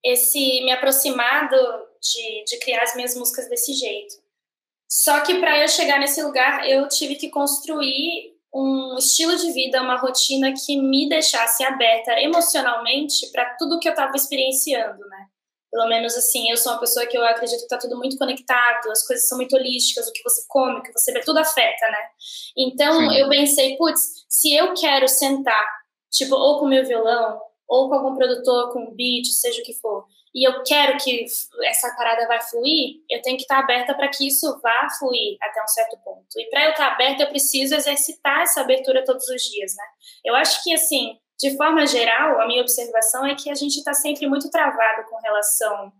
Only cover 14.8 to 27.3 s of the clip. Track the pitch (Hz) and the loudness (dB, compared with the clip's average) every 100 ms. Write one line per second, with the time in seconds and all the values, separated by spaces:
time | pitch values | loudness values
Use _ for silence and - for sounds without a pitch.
14.8 | 220 202 202 196 196 _ _ _ _ 226 | -4 -8 -18 -20 -20 _ _ _ _ -2
15.8 | 226 226 233 233 240 254 226 233 254 226 | 0 0 0 -2 0 0 0 0 -2 -2
16.8 | 233 240 240 240 233 226 247 240 - 240 | -2 -2 -2 0 2 0 -2 -6 -6 -6
17.8 | 247 247 262 269 269 269 - 247 240 226 | -6 -6 -6 -4 -4 -4 0 2 2 2
18.8 | 220 220 - 240 - 254 254 269 247 254 | -2 -4 -2 -2 -2 -2 0 2 2 0
19.8 | - - 220 226 233 - - 269 262 - | 0 -2 -8 -8 -2 -2 0 0 0 -2
20.8 | - 226 - 240 - 311 311 - 226 - | -6 -2 -2 -2 0 2 2 2 2 2
21.8 | 226 214 226 _ - - - - 254 262 | -2 -2 -8 _ -18 -18 -12 -2 -2 2
22.8 | 294 330 311 269 277 285 285 285 269 269 | 2 4 4 4 4 4 4 4 2 2
23.8 | 320 302 - - _ - 302 294 370 370 | 0 2 -4 -6 _ 0 4 4 2 2
24.8 | 311 277 262 - 277 269 262 214 208 - | 2 4 4 4 2 0 2 2 0 -6
25.8 | _ _ _ - 262 269 277 294 285 262 | _ _ _ -2 2 4 4 4 4 4
26.8 | 254 233 226 240 226 | 2 2 2 2 0